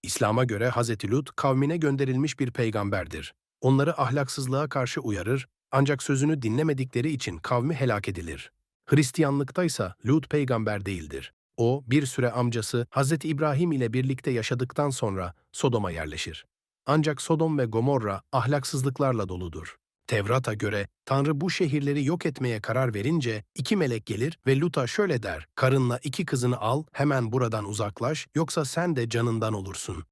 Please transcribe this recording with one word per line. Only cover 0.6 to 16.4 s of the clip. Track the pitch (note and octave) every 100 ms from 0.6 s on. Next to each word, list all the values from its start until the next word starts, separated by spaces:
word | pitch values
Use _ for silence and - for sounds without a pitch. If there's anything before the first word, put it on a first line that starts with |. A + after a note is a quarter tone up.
| A#2+
Hazreti | A#2+ A#2+ A2 G2
Lut | B2+ C#3+ -
kavmine | C#3 C3 C#3+ E3+
gönderilmiş | D3+ C#3 C3+ B2+ D3 -
bir | C3
peygamberdir. | - A#2 G#2+ G2+ G2+ E2+ D#2+ C#2+ _ _ _
Onları | B2+ C3+ D3 D#3+
ahlaksızlığa | B2+ C#3+ C3+ - C3 C3+ D3
karşı | C3+ B2 -
uyarır, | A#2+ G2+ F#2 C3+ - _ _
ancak | C3+ C3+ C#3
sözünü | - C3+ D3 D#3
dinlemedikleri | A2+ A#2 D#3 C3+ B2+ A#2+ C#3+
için | C#3+ - E2+
kavmi | - B2 C3
helak | D#3+ C3+ G#2 G2
edilir. | F2+ E2 C2+ - _ _ _ -
Hristiyanlıkta | C#3 C#3 - D3 C#3 C#3 -
ise | F3 - F#2 - A2
Lut | D#3 -
peygamber | D3+ C3+ A#2 A2 G#2 G2
değildir. | F#2 D#2 C#2 B1+ _ _ -
O, | A#2 C3+ B2+
bir | C#3 C3+
süre | - B2
amcası | A#2 A#2+ A#2 G#2+ A#2+ A#2
Hazreti | - C#3 D#3 D3+
İbrahim | C#3+ D#3 C#3 F3
ile | C#3+ A#2+
birlikte | B2 C3 C3 -
yaşadıktan | A#2+ A2+ C3+ B2+ - D3
sonra | C3 A2 F#2+ F2+ - _
Sodom'a | - C#3+ A#2+ G2
yerleşir. | E2 D#2 D#2 - D#2